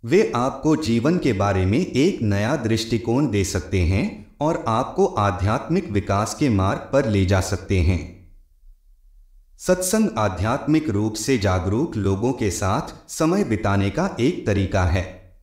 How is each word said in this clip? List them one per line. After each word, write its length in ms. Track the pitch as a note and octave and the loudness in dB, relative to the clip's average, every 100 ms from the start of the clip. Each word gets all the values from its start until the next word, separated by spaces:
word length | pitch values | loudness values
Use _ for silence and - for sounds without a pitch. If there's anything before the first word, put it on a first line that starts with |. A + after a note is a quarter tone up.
| A2+ | 4
वे 260 | E3+ A3 A#2+ | 2 4 0
आपको 400 | B2+ C3 D#3 D#3 | -2 0 0 2
जीवन 420 | A#2 A#2 C3 F3 | 2 2 2 2
के 160 | C#3+ | 0
बारे 320 | G2+ G2+ F#2+ F#2 | 0 2 2 2
में 140 | A#2 | 2
एक 420 | F#3 B2 D#3+ - | 0 2 0 2
नया 340 | G#2+ G2+ G#2+ D3+ | 0 0 0 -2
दृष्टिकोण 720 | A2+ A2+ - A#2 - A#2+ D3 | 0 -2 0 -4 0 0 0
दे 140 | G#2 | 0
सकते 380 | F#2 G2 - G2 | 0 -4 -2 0
हैं 540 | E2+ F#2+ G3+ - - - | 2 2 -2 -6 -18 -4
और 240 | D3 E3 A#2 | -2 -2 -2
आपको 380 | A2+ C3 - G3 | -2 -2 0 0
आध्यात्मिक 840 | - G2+ F#2 F#2+ B2 - F3 F3 | 2 0 0 0 0 0 -2 0
विकास 460 | G#2 F#2 G2+ A2+ - | -4 0 0 0 0
के 140 | D3 | 2
मार्ग 400 | G2+ F#2+ - - | 2 2 -2 0
पर 120 | C3+ C#3+ | 0 2
ले 200 | G2+ F2+ | 0 2
जा 160 | F#2+ | 2
सकते 380 | F2+ F#2+ - F#2+ | 0 -6 -2 2
हैं। 520 | E2+ F2+ - - - - _ _ - - _ - - - - - _ - | 2 0 -2 -16 -20 -20 _ _ -20 -20 _ -20 -20 -20 -20 -20 _ -10
सत्संग 520 | - F3+ F#3 A3 G#3+ A2+ | 0 0 2 0 0 0
आध्यात्मिक 720 | G#2 F2 G#2 C3+ - D#3 D#3 | -2 0 -2 -2 2 0 2
रूप 240 | G2+ G#2+ | 0 -2
से 240 | G#2+ - C3 | -2 0 2
जागरूक 580 | G2+ F#2 F2+ G#2+ E3 A2+ | 2 0 0 -2 -2 -2
लोगों 380 | G2 G2 A#2 | 0 0 0
के 180 | C3+ G#2+ | 0 -2
साथ 600 | F2 F#2+ A2+ - - - | -2 -2 -2 -4 -14 -16
समय 320 | - D#3+ F#3+ | -2 0 2
बिताने 460 | E3 G#2+ G2+ G2+ G2 | 0 0 0 2 0
का 280 | A#2+ F#3+ - | 0 -4 0
एक 260 | B2 F3 - | 0 0 -2
तरीका 380 | G2 F#2+ G2 | 0 0 0
है। 540 | F2+ F#2 F2+ - - - | 2 0 -4 -12 -20 -20